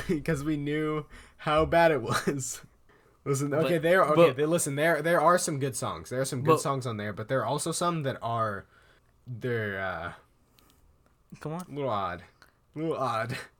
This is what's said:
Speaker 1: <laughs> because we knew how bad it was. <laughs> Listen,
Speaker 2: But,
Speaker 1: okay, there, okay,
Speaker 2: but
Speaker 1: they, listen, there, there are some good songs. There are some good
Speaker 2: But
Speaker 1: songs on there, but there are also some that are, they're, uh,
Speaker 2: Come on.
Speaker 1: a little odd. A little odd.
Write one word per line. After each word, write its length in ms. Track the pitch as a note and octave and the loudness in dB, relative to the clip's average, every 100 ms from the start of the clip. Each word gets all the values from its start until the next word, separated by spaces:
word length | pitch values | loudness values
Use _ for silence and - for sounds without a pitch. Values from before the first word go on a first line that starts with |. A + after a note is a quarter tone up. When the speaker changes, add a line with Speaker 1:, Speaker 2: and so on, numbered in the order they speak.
Speaker 1:
<laughs> 60 | - | -2
because 360 | D#3+ C#3 D3+ D3 | -2 -2 -2 -2
we 100 | D3+ | -2
knew 480 | C#3+ D3+ D#3 D3+ D3 - - - | -2 -2 -2 -4 -6 -14 -20 -8
how 280 | - D3+ D#3 | 0 2 4
bad 260 | E3 E3 | 6 6
it 100 | D3 | 4
was. 600 | A#2 B2 - C#3+ B2 - - _ _ | 0 -2 -2 -2 -4 -10 -14 _ _
<laughs> 320 | _ _ _ - | _ _ _ -4
Listen, 240 | C3+ C#3+ | -2 0
Speaker 2:
But, 140 | C#3 F3 | 0 2
Speaker 1:
okay, 120 | E3+ | 2
there, 240 | D#3 F#3 D3+ | 4 4 6
okay, 100 | D3+ E3 | 6 6
Speaker 2:
but 100 | B2+ | 6
Speaker 1:
they, 80 | D3+ | 2
listen, 300 | E3+ D#3 C#3 | 2 0 0
there, 260 | D#3+ D#3+ | 2 2
there 180 | D3+ E3+ | 2 4
are 160 | D3+ F3+ | 6 4
some 220 | F3+ D3 | 2 -2
good 160 | C3+ - | -4 -4
songs. 340 | A#2 E2 E2 | -6 -6 -6
There 120 | B2+ | -4
are 40 | C3 | -2
some 140 | D3+ | 0
good 140 | C#3+ | 2
Speaker 2:
But 80 | D#3+ | 2
Speaker 1:
songs 260 | D#3+ C3+ B2 | 2 -4 -4
on 80 | G#2+ | -6
there, 140 | G#2 | -6
but 140 | G2 A2 | -8 -4
there 120 | C3+ | -2
are 40 | A2+ | -2
also 260 | D3 E3 | -2 -4
some 300 | D#3+ F3 E3 | -2 0 0
that 140 | C3+ A2 | -4 -4
are, 440 | A#2 A#2 A2 G2+ - _ _ _ _ _ - | -4 -2 -2 -4 -12 _ _ _ _ _ -16
they're, 520 | A#2 B2+ A#2+ G#2+ F#2+ | -8 -4 -2 -2 -4
uh, 300 | F#2+ F2 E2+ - _ _ _ _ _ _ _ _ _ _ _ - | -4 -6 -8 -12 _ _ _ _ _ _ _ _ _ _ _ -14
Speaker 2:
Come 120 | D3+ | -10
on. 120 | E3 F3+ | -10 -10
Speaker 1:
a 40 | C#3 | -8
little 140 | C3+ | -4
odd. 320 | G#2 F#2+ F2 F2+ _ - _ _ C#3+ | -2 -4 -8 -14 _ -20 _ _ -6
A 40 | |
little 180 | D#3+ A#2+ | -4 -2
odd. 400 | B2+ A2+ A2+ B2+ - | -2 -2 -4 -6 -12